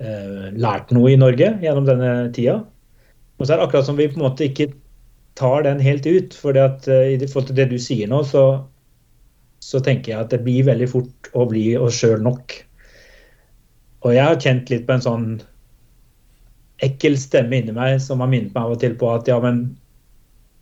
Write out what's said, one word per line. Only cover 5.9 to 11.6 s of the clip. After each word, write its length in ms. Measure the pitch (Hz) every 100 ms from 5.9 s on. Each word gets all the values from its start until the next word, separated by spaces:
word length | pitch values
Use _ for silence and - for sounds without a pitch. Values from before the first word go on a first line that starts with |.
| 139 156
ut, 300 | 185 185 -
for 160 | 143
det 80 | 135
at, 260 | 135 135 -
eh, 280 | 131 135 131
i 0 |
det, 140 | 139
forhold 180 | 135 131
til 80 | 131
det 140 | 131
du 80 | 123
sier 280 | 123 117 104
nå, 80 | 135 135
så, 160 | 147 135 135 135 _ _ _ _ _ _ _ _ _ -
så 160 | 135
tenker 320 | 123 - -
jeg 80 | 110
at 80 | 117
det 140 | 120 120
blir 220 | 127 135
veldig 220 | 113 123
fort 400 | 127 127 - -
å 140 | 123 120
bli 220 | 110